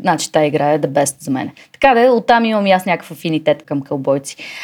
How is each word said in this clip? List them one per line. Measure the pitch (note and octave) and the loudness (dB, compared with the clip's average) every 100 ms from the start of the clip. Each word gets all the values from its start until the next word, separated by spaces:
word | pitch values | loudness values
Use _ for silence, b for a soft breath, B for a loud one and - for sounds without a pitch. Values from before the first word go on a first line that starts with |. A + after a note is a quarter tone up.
значи | D#3+ D#3+ - | -2 -2 -2
тая | E3 D3+ | 0 0
игра | D3 C#3+ | 2 0
е | D3+ | 0
the | D3 | 0
best | C#3+ C#3 - | 0 -2 -4
за | - | -6
мен.“ | C3 - - B | -4 -6 -12 B
Така | - C4+ A#3+ | 0 2 4
да, | B3 | 4
оттам | A#3+ A#3 A#3 A3+ | 2 2 2 2
имам | G#3+ G3+ | 0 2
и | |
аз | F#3 F#3 | 2 2
някакъв | E3 - | -4 -6
афинитет | D#3+ E3+ D#3 D#3 D3 | -8 -4 -2 0 -2
към | - C#3+ | -4 -8
кълбойци. | C#3 D3 C3+ C#3 C#3 - B B | -6 -6 -2 -2 -4 -16 B B